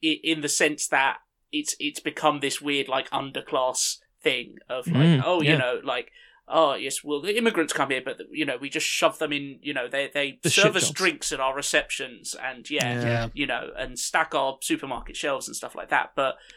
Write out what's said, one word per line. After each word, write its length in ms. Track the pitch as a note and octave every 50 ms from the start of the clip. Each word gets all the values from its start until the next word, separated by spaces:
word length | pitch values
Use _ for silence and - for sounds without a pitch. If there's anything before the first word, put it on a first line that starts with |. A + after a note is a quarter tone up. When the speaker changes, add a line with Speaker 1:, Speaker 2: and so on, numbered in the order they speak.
Speaker 1:
i-, 160 | - D#3+ D3+ - -
in 160 | D#3+ E3 D#3
the 80 | D3 C#3+
sense 400 | - - F3 D3+ D3+ - - -
that 300 | - C3+ C3+ C3+ - - _ _ _ _ _ _
it's, 240 | - D3+ D3 - - -
it's 220 | - D3 D3 -
become 400 | - D#3 D3 - - D3+ D3 C#3+
this 200 | C#3 C3+ - -
weird, 280 | C#3+ D3 C#3+ C#3 C3+ C3+
like, 200 | C3 C3+ - -
underclass 880 | D3 C3+ C#3 C3+ C3+ C#3 - - D3+ C3+ B2+ C3 B2 - - - - - _ _ _ _
thing 340 | - D#3 C3 B2 A#2 - - - - -
of, 200 | C#3 C3 - -
like, 80 | E3
Speaker 2:
Mm, 260 | C3 D3+ E3+ D#3+ C3 B2+
Speaker 1:
oh, 160 | E3 F3+ E3+
you 100 | D3+ D3
Speaker 2:
yeah. 80 | D#3+ C#3
Speaker 1:
know, 220 | B2+ B2 B2+ - -
like, 260 | C3+ B2 B2 A#2+ - - - - - _ _ _ -
"Oh, 260 | B2+ D#3+ D#3+ C#3+ C3
yes, 300 | G2+ A#2+ C3+ - - -
well, 160 | C#3+ D3 C#3+
the 180 | D3 G3 G#3 A#3
immigrants 340 | A3+ A3+ F#3 E3+ D#3+ -
come 180 | - - C#3 C3+
here, 120 | C3+ B2+ B2+
but, 120 | C3+ A#2+ - - -
you 120 | - D#3 D3+
know, 120 | C#3 B2+ B2
we 80 | C#3+ C#3
just 180 | - D#3 D3 -
shove 320 | - - E3+ D#3+ D#3+ -
them 120 | D#3+ D3
in, 280 | D3 C#3+ C#3+ C#3 C3+ -
you 100 | - C#3+
know, 140 | C#3+ C3+ A#2+ B2
they, 220 | B2+ C#3 C#3 -
they 280 | - C#3+ C#3+ C#3 - -
Speaker 2:
The 80 | - E3
Speaker 1:
serve 140 | - - G3
Speaker 2:
shit 120 | G#3+ G3+
Speaker 1:
us 60 | F#3 C#3+ -
Speaker 2:
jobs. 60 | D3+ -
Speaker 1:
drinks 320 | F#3+ F3 D3+ - - -
at 60 | D3+ C3+
our 160 | C3 C3+ C3+
receptions 800 | C#3 C#3 - - C#3+ - - - - C3+ B2+ A#2+ F#2+ - - - -
and, 260 | - C3 C3 A#2+ A2 -
yeah, 240 | D3+ C#3+ B2+ B2 A#2+
Speaker 2:
Yeah. 80 | B2 A#2+
Speaker 3:
Yeah. 240 | A#2+ A#2 A#2 A#2 A2+ -
Speaker 1:
you 120 | C#3+ C#3+
know, 220 | C3 B2 - - - - -
and 180 | C3 B2+ B2+
stack 380 | - - - - E3+ D#3+ - -
our 240 | C#3+ C#3 C#3 D3 -
supermarket 540 | - - E3 - C#3+ C3+ B2 A#2 - - -
shelves 300 | - - D3 C#3 B2+ A#2
and 80 | A#2 A2+
stuff 200 | - - B2 -
like 140 | - - -
that." 200 | D3 C3+ - - -
But 220 | C#3 C3+ B2+ - - - - -